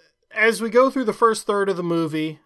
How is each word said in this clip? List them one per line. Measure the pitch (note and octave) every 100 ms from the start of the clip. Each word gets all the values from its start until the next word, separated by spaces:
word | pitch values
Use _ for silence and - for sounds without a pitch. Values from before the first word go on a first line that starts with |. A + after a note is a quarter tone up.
| _ _ _
as | - A3 G3
we | A3+
go | A3+ C4
through | C4
the | A3+
first | G3+ A3+ G#3+ -
third | G3+ G3
of | F3+
the |
movie, | F3 E3+ D#3+ D#3 D#3 D3+